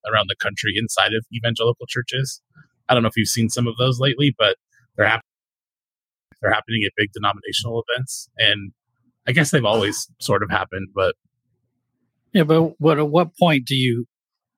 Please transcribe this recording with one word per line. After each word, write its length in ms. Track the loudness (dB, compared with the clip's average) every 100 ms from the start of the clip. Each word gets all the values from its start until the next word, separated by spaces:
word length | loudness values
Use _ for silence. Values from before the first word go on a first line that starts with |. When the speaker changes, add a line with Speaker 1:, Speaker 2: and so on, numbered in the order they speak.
| -4
Speaker 1:
around 180 | -2 -2
the 80 | -4
country 360 | -6 -4 -4 -2
inside 360 | -2 0 0
of 120 | 0 -4
evangelical 540 | -6 -4 0 0 -2 -6
churches. 540 | -8 -6 -4 -4 -8 _ _ _ _ 0
I 60 |
don't 80 | 2
know 60 | 2
if 80 | 0
you've 120 | -2
seen 220 | 0 -2
some 160 | 0 -4
of 80 | -2
those 240 | -2 0
lately, 340 | -2 2 2 2
but 200 | 0 0 _ _ _ 0
they're 100 | 2
hap-, 180 | 2 -4 _ _ _ _ _ _ _ _ _ _ _
they're 100 | 0
happening 320 | 0 -2 -2
at 80 | -2 -2
big 160 | -4
denominational 720 | -2 -2 -2 -4 -6 -4 -4 -4
events, 420 | -4 -6 -10 -10 -2
and 340 | 0 0 -6 -16 _ _ _ _ -2
I 40 |
guess 180 | 0 2
they've 140 | 2
always 460 | 2 2 0 -2 -10 -8
sort 240 | -2 -2
of 80 | 0
happened, 380 | -4 -4 -8 -8
but 200 | -2 -2 -2 _ _ _ _ _ _ _ _ _ _ _
Speaker 2:
Yeah, 120 | 2
but 360 | 4 4 2 2
what, 180 | 2 4
at 120 | 4
what 260 | 2 0 2
point 300 | 2 2 2
do 100 | 0
you, 300 | 2 0 -4 _ _ _ _